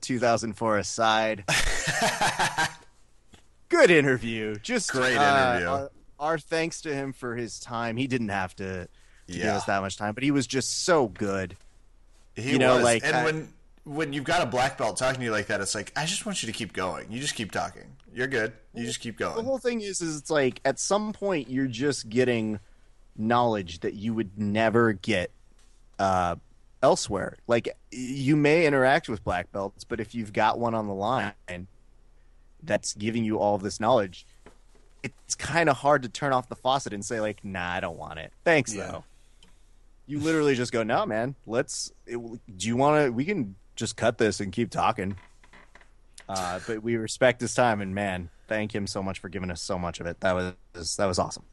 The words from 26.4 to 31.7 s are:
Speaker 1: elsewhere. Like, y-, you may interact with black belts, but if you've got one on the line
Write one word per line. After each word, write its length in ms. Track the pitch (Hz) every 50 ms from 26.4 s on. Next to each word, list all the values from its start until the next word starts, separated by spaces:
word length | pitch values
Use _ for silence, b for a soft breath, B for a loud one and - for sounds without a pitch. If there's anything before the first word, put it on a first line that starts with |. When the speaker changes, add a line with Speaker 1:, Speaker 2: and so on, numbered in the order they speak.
| - - - - _ _ _ -
Speaker 1:
elsewhere. 560 | - 143 185 - - - 104 90 - - - - -
Like, 220 | - 117 117 -
y-, 60 | - - - - -
you 440 | - 127 127 120 135 143 135 135 156
may 300 | 151 147 143 156 175 170
interact 440 | 147 143 135 127 131 143 165 - -
with 140 | 113 98 -
black 280 | 107 92 90 87 -
belts, 320 | - 101 98 98 - - -
but 160 | - 123 110
if 160 | 107 - -
you've 180 | 120 107 101 101
got 240 | 113 107 113 -
one 160 | - 120 117 113
on 140 | 110 107
the 60 | 104 98
line 400 | 95 101 110 131 123 101 101 98 - - - 90 90 92 -